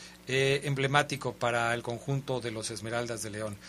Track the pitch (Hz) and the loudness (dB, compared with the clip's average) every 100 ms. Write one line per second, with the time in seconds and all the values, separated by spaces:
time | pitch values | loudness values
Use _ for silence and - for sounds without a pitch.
0 | - - - 131 135 139 147 135 135 147 | -18 -12 0 2 4 4 2 2 4 4
1 | 143 135 127 - 120 120 117 120 120 117 | 4 0 -4 0 2 2 2 0 -2 -4
2 | - 139 139 127 117 110 107 107 110 117 | -2 -2 0 -2 -2 -4 -6 -6 -4 -4
3 | 120 113 110 104 107 101 | -2 -4 -6 -6 -6 -8